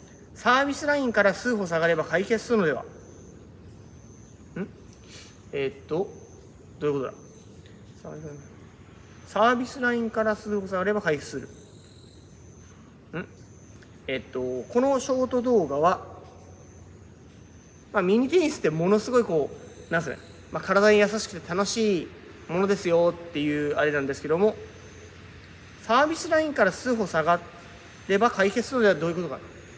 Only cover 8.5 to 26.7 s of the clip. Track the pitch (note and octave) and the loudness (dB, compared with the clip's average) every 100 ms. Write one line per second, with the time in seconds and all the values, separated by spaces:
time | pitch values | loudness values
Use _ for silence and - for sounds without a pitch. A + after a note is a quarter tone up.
8.5 | - - - - - - - - G3 A#3 | -20 -20 -20 -20 -20 -20 -20 -6 2 2
9.5 | B3 B3+ C#4 B3 A#3+ A3+ A3 A3 G#3+ G#3+ | 2 -2 -4 -2 0 -2 -2 -2 -2 -2
10.5 | G#3 F#3+ F#3+ F#3 G#3 F#3 D3 - C#3 - | -4 -2 -2 0 0 0 -2 -4 -10 -12
11.5 | - - - - - - - - - - | -18 -20 -20 -20 -20 -20 -20 -20 -20 -20
12.5 | - - - - - - D#3+ - - - | -20 -20 -20 -20 -20 -14 -12 -12 -16 -20
13.5 | - - - - - - C3 - B2+ B2+ | -20 -20 -20 -20 -16 -8 -8 -6 -6 -4
14.5 | B2+ - A#3+ C4+ C4+ B3+ C4 B3 B3+ B3 | -6 -2 0 2 2 0 -2 0 0 2
15.5 | A#3 D3 C#3 E3 G3+ - - - - - | 2 2 2 2 2 -4 -18 -20 -20 -20
16.5 | - - - - - - - - - - | -20 -20 -20 -20 -20 -20 -20 -20 -20 -20
17.5 | - - - - G#3+ F3+ A3 C4 F4 D4+ | -20 -20 -20 -6 0 4 4 4 2 2
18.5 | - E3 D#3 F3 G#3+ G#3+ B3 G#3+ E3 B2+ | 0 -2 0 2 2 2 0 2 0 -2
19.5 | - - - - E3 D#3 - - - - | -6 -18 -16 -4 -4 -4 -10 -14 -20 -10
20.5 | D#3+ - F#3+ G#3 G#3 G3+ G#3+ - E3+ - | -8 0 4 6 6 4 0 -6 -10 -6
21.5 | F3 G3 A3+ G#3+ F3+ - - - - - | -2 -2 0 2 0 -2 -12 -20 -18 -6
22.5 | E3+ G3 G3 F3 E3+ F3 E3+ - D3 D3 | -2 0 0 2 4 2 0 -6 -4 -2
23.5 | D3 D3 C#3+ D3+ D3 C3+ C3+ D3 E3 G#3+ | 0 -2 0 0 0 -2 -4 -2 2 2
24.5 | G#3+ - - - - - - - - - | 0 -12 -18 -20 -20 -20 -20 -20 -20 -20
25.5 | - - - - A#3+ D4+ E4 E4 D#4+ D#4 | -20 -20 -10 0 2 4 0 0 0 0
26.5 | - G3 | 2 0